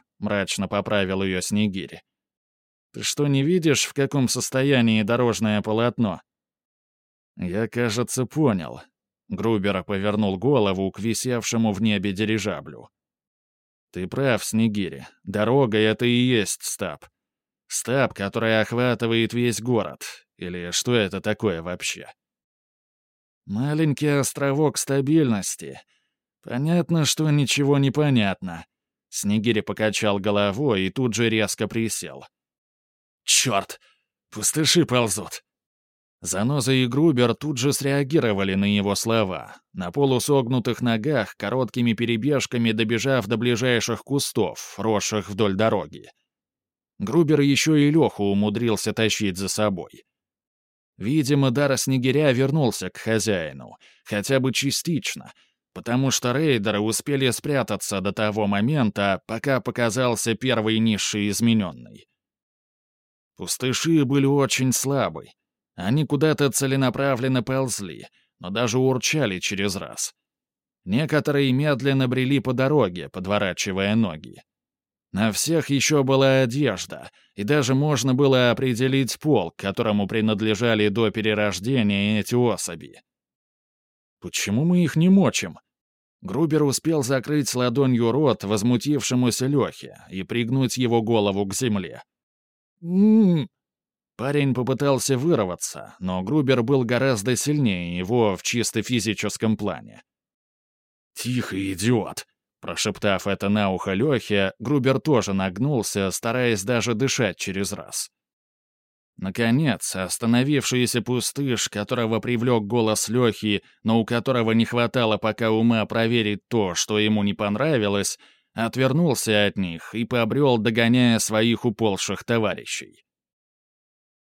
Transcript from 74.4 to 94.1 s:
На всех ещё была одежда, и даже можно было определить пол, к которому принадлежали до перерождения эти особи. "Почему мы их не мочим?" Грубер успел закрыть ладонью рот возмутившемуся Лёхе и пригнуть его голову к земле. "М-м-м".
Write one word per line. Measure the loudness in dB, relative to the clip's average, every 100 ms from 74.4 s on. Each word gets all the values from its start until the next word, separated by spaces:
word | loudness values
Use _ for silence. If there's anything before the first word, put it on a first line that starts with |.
| -20 _ _ _ _ _ _
На | -2 -2
всех | 0 0 0 0
ещё | 0 2 2
была | 4 4 4 4
одежда, | 2 0 0 -2 -6 -12 -16 -20 _ -6
и |
даже | 0 2 2 2
можно | 2 0 2
было | 2 4 4 4
определить | 2 0 0 0 0 0 -2
пол, | 0 2 0
к | -4
которому | -4 -2 0 0 0
принадлежали | 0 0 0 0 0 2 2 2
до | 2 0
перерождения | 0 0 0 0 -2 -2 0 2 2 0 0
эти | 0
особи. | 0 2 0 -6 -10 -16 -20 _ _ _ _ _ _ _ _ _ _ _ _
"Почему | -10 -6 -2 0
мы | 2 4
их | 2 4
не | 6
мочим?" | 6 4 0 -4 -10 _ _ _ _ _ _
Грубер | -8 -2 0 2
успел | 2 0 -2 -2
закрыть | 0 -2 -2 -2 -2
ладонью | 0 0 2 2 2 2
рот | 2 2 2
возмутившемуся | 0 0 2 0 0 -2 0 0 0 0 0
Лёхе | 0 0 -4 -18 -20 -14
и | -10
пригнуть | -6 -4 -2 0 0 0
его | 2 2
голову | 2 2 2 2 -2
к |
земле. | -2 -2 -2 -4 -12 -20 _ _ _ _ _ _ _
"М-м-м". | -2 2 6 6 6 4 -2 _ _ _ _ _ _